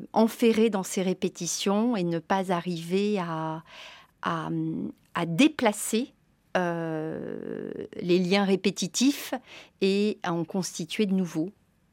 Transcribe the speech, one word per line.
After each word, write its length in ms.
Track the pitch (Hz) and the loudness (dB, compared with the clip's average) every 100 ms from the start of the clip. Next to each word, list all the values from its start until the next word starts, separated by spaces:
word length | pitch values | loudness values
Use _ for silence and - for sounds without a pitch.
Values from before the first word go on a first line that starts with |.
| - | -2
enferré 580 | - 220 - 233 220 226 | 4 4 4 4 6 4
dans 140 | 196 | 2
ses 180 | 180 - | -2 -2
répétitions 920 | 185 180 185 - 170 - 196 202 240 220 | 0 0 -2 -4 -6 -2 0 2 2 0
et 80 | |
ne 160 | 175 165 | 0 -2
pas 320 | - 196 190 | 0 -2 0
arriver 680 | 175 180 165 170 190 208 208 | -2 -2 -6 -2 0 2 0
à, 440 | 170 160 160 160 - - - - - _ | -2 -4 -6 -8 -12 -20 -20 -20 -20 _
à, 280 | 185 165 160 165 160 160 - - _ - | -4 -4 -2 -2 -2 -4 -8 -10 _ -4
à 100 | 170 | -2
déplacer, 880 | 165 302 - 233 214 - 220 269 _ _ _ _ 185 | 4 4 6 0 0 -2 -2 -2 _ _ _ _ -2
euh, 1120 | 175 170 165 156 156 156 - 50 50 - - - - - | 0 -2 -4 -4 -6 -6 -8 -8 -8 -8 -8 -10 -10 -6
les 180 | 175 180 | 2 4
liens 240 | 180 196 | 4 2
répétitifs 920 | 196 190 196 - 180 - 269 - - 254 - - - _ | 4 2 2 -2 -4 2 2 2 -4 -8 -10 -20 -20 _
et 380 | 196 196 208 - | 2 2 2 -2
à 100 | 180 | -4
en 100 | 170 | -2
constituer 640 | 160 196 175 - 165 - 208 | -2 -2 -4 -6 -6 -2 2
de 80 | |
nouveaux. 380 | 190 175 160 180 - _ _ _ | 2 0 -2 -4 -6 _ _ _